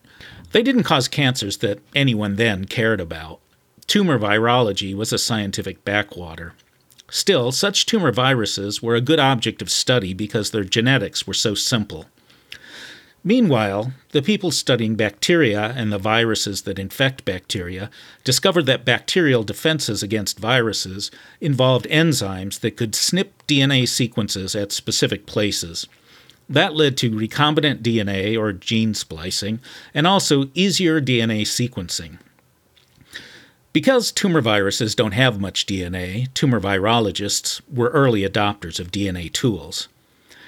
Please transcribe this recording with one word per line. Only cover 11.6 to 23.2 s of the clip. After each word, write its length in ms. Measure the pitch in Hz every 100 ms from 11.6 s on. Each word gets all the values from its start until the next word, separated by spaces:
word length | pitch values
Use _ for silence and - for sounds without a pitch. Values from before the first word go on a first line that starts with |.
| - 117 101 80 - _ _ _ _ - - - - - - _
Meanwhile, 680 | 165 254 202 120 104 98 123 131 _
the 100 | 151
people 280 | 139 202 180
studying 460 | - - 120 110 110
bacteria 760 | 107 - - 175 127 104 107 127
and 160 | 107
the 60 | 101
viruses 640 | 104 110 113 107 104 95
that 180 | - 95
infect 460 | 95 - 135 131 -
bacteria 640 | 92 - 101 87 92 104 - - -
discovered 420 | - 127 196 175 131
that 180 | 120 -
bacterial 580 | 117 - 185 156 123
defenses 580 | 101 - 160 156 - 101
against 380 | 104 107 95 -
viruses 720 | 110 131 113 98 95 95 98 - - -
involved 440 | 160 131 131 123 -
enzymes 760 | 156 165 120 98 95 98 -
that 160 | 117 -
could 180 | 117 -
snip 500 | - 180